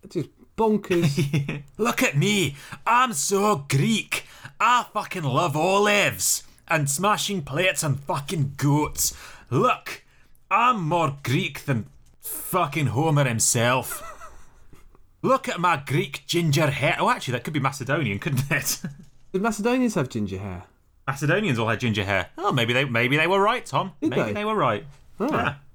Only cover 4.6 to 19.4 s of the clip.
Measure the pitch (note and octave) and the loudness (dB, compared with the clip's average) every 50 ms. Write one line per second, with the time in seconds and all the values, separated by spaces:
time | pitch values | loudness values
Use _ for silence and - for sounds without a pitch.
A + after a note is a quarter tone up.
4.6 | G3+ A3+ B3 B3 A3 - - G#3+ F#3+ - - F#3 D#3+ C#3 A#2+ C#3+ F3 E3+ C3+ D3+ | 2 4 4 4 2 0 -4 -6 -6 -4 -6 -4 -2 0 2 2 2 2 0 2
5.6 | D#3 F3+ F#3+ G3+ G#3 G#3 G#3 G#3 F#3 C#3+ G2+ F#2 - - - - - - - _ | 2 4 4 4 6 6 6 4 4 2 0 0 -2 0 0 -2 -4 -12 -20 _
6.6 | _ - E3+ D#3 D3 C#3 C#3 - F3+ G#3 G#3 - - - G3+ F#3+ D3 C#3 C3+ D#3 | _ 0 0 0 2 0 -2 0 2 2 2 2 0 -2 -4 -4 -6 -4 -2 0
7.6 | F#3 F#3 F3+ - - D#3 C#3 - - - F3+ C#3+ C#3 - G3 E3 C#3 G#2 - - | 2 2 2 0 -2 -2 -2 -2 -2 -4 -4 -4 -4 -4 -2 -2 -2 -2 -2 0
8.6 | C3+ D3 C#3+ D3 D3+ C#3 - - - - - - - - - - - - A#2+ C#3 | 2 2 4 4 2 0 -2 -2 -4 -4 -4 -6 -18 -18 -20 -20 -10 -2 0 2
9.6 | G#3+ B3+ A3 - - - - - _ _ _ - - _ - - - _ F#3+ G#3 | 2 2 2 0 -4 -14 -14 -14 _ _ _ -20 -20 _ -20 -20 -6 _ 2 4
10.6 | A#3 B3 B3 G#3+ E3+ D3+ E3+ F3 E3 D3+ C#3 - - - B2 E3 F#3+ E3 C#3 - | 4 4 2 2 0 0 0 2 2 0 -2 -4 -4 -2 0 0 0 -2 -6 -10
11.6 | - - C3+ A2+ G2+ - - - - - - _ - - - - - - - F#3 | -4 -2 -2 -2 -2 -8 -16 -20 -20 -20 -20 _ -14 -12 -10 -10 -8 -2 0 0
12.6 | F3 C#3+ C#3 E3+ D3+ A#2+ G2+ A#2+ A#2+ D#3+ D3+ C#3+ C#3+ C3+ A2+ A2 G#2 - - B2 | 0 0 0 -2 -2 0 0 0 2 2 4 4 2 2 0 0 0 0 2 2
13.6 | A2+ A#2+ B2+ C3 A#2 - - - - - - - - - - - - - - - | 2 2 2 2 0 -4 -10 -10 -12 -14 -16 -16 -18 -18 -18 -18 -20 -20 -20 -20
14.6 | - - - - - - - - - - _ _ - F#3 C4 C4 - B3 G3+ F3 | -20 -20 -20 -20 -20 -20 -20 -20 -20 -20 _ _ 0 2 2 2 0 -4 -4 0
15.6 | E3+ F3+ E3+ C#3+ - - C3 D#3+ G3 F#3+ - - - - D#3 E3+ F3 D#3+ C#3+ D3+ | 0 0 0 0 -2 -2 -2 -2 -2 -2 -8 -14 -8 -2 -2 0 2 2 2 4
16.6 | - - C#3 C#3 C3 D#3 F3 - D#3+ G#3 B3 - - - A#2+ A#2+ - - D3+ D3+ | 2 2 0 0 0 0 0 2 2 0 0 0 -2 -4 -4 -4 -4 -4 -4 -2
17.6 | - - - - A#2 G#2+ C#3 E3+ D#3+ G#2+ G2+ G2+ - D#3 C#3 B2 C#3 - - C#3+ | -2 -2 -2 -4 -4 -2 -2 0 0 -2 -2 -4 -4 -2 -2 -2 -2 0 -2 -2
18.6 | - - - - - - - - - - - - - - - F#3 | -2 -2 -6 -6 -8 -12 -12 -14 -20 -20 -20 -20 -20 -6 -4 -2